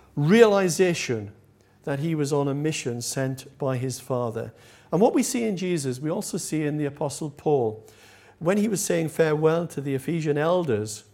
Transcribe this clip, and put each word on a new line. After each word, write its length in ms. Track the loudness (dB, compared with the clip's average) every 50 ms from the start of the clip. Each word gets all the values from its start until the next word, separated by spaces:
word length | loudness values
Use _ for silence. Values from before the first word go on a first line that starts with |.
| -20 -10 -4
realization 1160 | 0 2 6 8 8 8 8 6 6 2 2 2 4 2 2 2 0 -2 -4 -4 -4 -4 -8 -12 -18 -20 _ _ _ _ _ _ _ -8
that 160 | -6 -4 -4
he 140 | -2 -2 -2
was 180 | 0 0 0 0
on 160 | 0 0 0
a 60 | 0
mission 460 | -2 -2 -2 -2 -2 -4 -6 -6 -6
sent 580 | -6 -6 -4 -4 -2 -4 -4 -6 -10 -16 -10 -6
by 180 | -4 -2 -2
his 220 | -2 -4 -4 -6 -8
Father. 520 | -6 -4 -2 -2 -2 -2 -4 -6 -8 -10 -12 -18 -20 -20 -20 -20 -8 -2 2
And 80 | 4
what 140 | 4 4 4
we 80 | 2 0
see 220 | 0 -2 -2 -2
in 120 | -2 -2
Jesus, 420 | -2 -2 -2 -2 -2 -2 -4 -4 -4
we 120 | -4 -4
also 280 | -4 -4 -4 -6 -6 -8
see 240 | -6 -4 -4 -2 -2
in 140 | -2 -2
the 80 | -2 -4
Apostle 460 | -4 -4 -4 -6 -6 -6 -6 -10 -10
Paul. 540 | -10 -4 0 2 2 4 2 0 -2 -6 -12 -20 -20 -20 -20 -20 -20 -20 -20 -20 -16 -4
When 200 | 0 0 2 2
he 100 | 2 2
was 140 | 0 0 0
saying 260 | 0 0 0 0 0
farewell 580 | 0 2 2 2 2 4 4 4 2 2 0 -4
to 120 | -6 -6
the 140 | -4 -2 -4
Ephesian 420 | -2 -2 -2 -2 -2 0 0 0 2
elders, 640 | 2 2 2 2 2 0 0 -2 -2 -4 -8 -12 -16 _